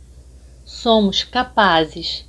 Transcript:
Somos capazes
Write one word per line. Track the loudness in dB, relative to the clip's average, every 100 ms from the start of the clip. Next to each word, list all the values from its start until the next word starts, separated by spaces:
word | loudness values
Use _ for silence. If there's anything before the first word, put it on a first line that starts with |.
| -20 -20 -20 -20 -20 -20
Somos | -20 -6 2 2 2 -2
capazes | -4 -4 -2 2 2 2 0 -6 -10 -12